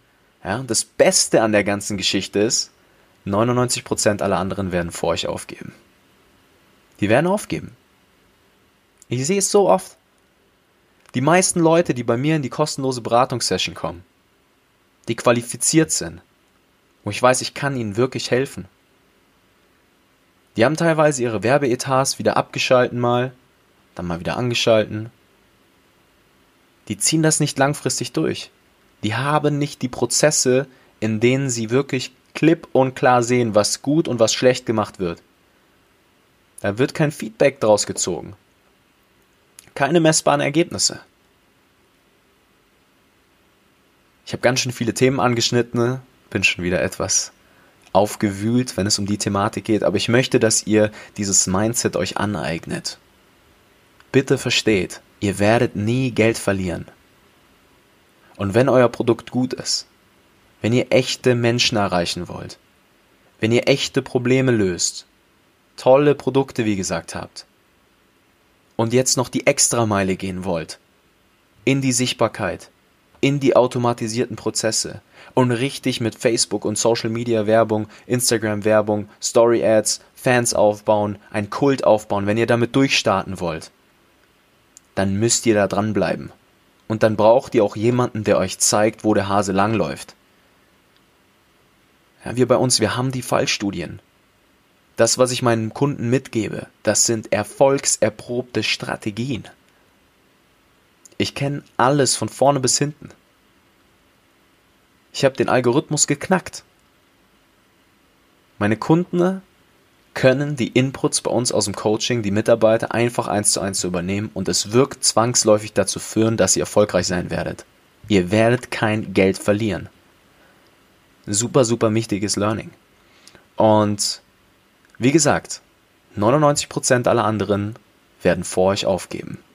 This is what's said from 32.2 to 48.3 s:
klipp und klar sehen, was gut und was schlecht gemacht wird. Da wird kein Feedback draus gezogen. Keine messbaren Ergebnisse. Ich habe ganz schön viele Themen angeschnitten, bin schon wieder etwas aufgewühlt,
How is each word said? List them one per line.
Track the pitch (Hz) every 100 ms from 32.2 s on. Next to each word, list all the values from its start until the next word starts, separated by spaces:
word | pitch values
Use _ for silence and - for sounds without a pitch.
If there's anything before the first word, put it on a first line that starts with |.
| _
klipp | - 156 165 -
und | 127 131 -
klar | 135 123
sehen, | 117 123 117 104
was | 104 -
gut | 139 156 -
und | 117
was | 110
schlecht | - 127 123 -
gemacht | 110 101 -
wird. | 87 85 _ _ _ _ _ _ _ _ _ _ _ _ _ -
Da | 101 104
wird | 143
kein | - 151
Feedback | - 220 - 143 -
draus | 110 101 -
gezogen. | 95 - 76 92 98 _ _ _ _ _ _ _ _ _ _ _ - - -
Keine | 139 175
messbaren | 156 156 147 143
Ergebnisse. | 139 151 170 - - - - _ _ _ _ _ _ _ _ _ _ _ _ _ _ _ _ _ _ _ _ _ _ _ _ _ _ _ _ _ _ _ -
Ich |
habe | -
ganz | 120 131
schön | 127
viele | - 113
Themen | - 131 135
angeschnitten, | 123 117 - 123 117 120 120 131 - _ _
bin | 104 90
schon | -
wieder | 87 87
etwas | 78 - 92 - - _ _ _ _ _ _
aufgewühlt, | 95 104 - 107